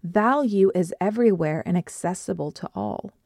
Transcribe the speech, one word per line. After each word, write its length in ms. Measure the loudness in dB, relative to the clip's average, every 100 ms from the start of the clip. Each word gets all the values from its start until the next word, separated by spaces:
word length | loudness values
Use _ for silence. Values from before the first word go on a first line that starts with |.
Value 680 | 0 2 2 2 2 4 4 4
is 180 | -2 -2
everywhere 640 | -2 4 4 4 0 -2 -2
and 120 | -2
accessible 720 | -2 -6 -6 -6 -6 -6 -6
to 180 | -8 -10 -8
all. 360 | -6 -6 -10 _